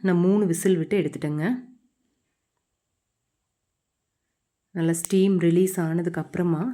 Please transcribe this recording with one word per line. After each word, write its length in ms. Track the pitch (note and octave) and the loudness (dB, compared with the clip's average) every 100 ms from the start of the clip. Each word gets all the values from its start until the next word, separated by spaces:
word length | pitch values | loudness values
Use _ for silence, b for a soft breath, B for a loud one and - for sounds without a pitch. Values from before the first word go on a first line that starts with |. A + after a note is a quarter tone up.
| F#3+ | 2
நான் 180 | F3 F3+ | 2 4
மூணு 180 | G3+ G3+ | 2 2
விசில் 340 | E3 F#3+ F3+ | 0 2 0
விட்டு 160 | D#3+ G#3 | 0 -2
எடுத்துட்டேங்க. 440 | D3 - D3+ D3+ E3+ B3+ - - _ _ _ _ _ _ _ _ _ _ _ _ _ _ _ _ _ _ _ _ _ _ _ _ _ _ _ _ _ | -2 -4 -6 -4 -4 -4 -8 -20 _ _ _ _ _ _ _ _ _ _ _ _ _ _ _ _ _ _ _ _ _ _ _ _ _ _ _ _ _
நல்லா 200 | F3 E3 E3 | -4 -2 -2
ஸ்டீம் 340 | E3+ F#3+ F#3+ F#3 | 0 2 4 4
ரிலீஸ் 380 | E3+ E3+ F#3 F#3 | 2 4 2 0
ஆனதுக்கு 400 | D#3+ E3 E3+ E3+ | -2 -2 -4 -6
அப்புறமா 400 | D3+ F3+ F3 D#3+ A3+ | -8 -4 -2 0 -2